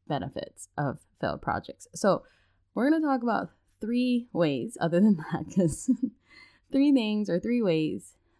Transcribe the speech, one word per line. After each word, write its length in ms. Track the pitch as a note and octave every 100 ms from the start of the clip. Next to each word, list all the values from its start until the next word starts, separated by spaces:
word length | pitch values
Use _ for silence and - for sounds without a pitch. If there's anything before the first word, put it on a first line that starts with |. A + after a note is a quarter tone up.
| -
benefits 640 | C#3+ - - - - - -
of 220 | D3 D3+ _ -
failed 220 | A2+ C#2+
projects. 460 | - E2 - - -
So 300 | - G#3 F3 - _ _ _ _
we're 160 | - C4
gonna 160 | D#4+ D4+
talk 180 | C4
about 260 | A#3 G3+ - _ _ _
three 460 | A3 A#3+ B3+ B3 A#3+
ways, 440 | E3+ D#3+ C3+ A#2+ -
other 200 | E3 E3+
than 180 | G#3+ F3
that, 280 | - F3 -
'cause 360 | F#3+ E3+ - - B3+ - - _
<laughs> 420 | - - _ _
three 200 | C#4 D4
things 380 | C4+ G#3+ G#3 G3
or 100 | F3
three 220 | G#3+ A#3+
ways 560 | G#3 D#3+ D#3 G2+ - _ _ _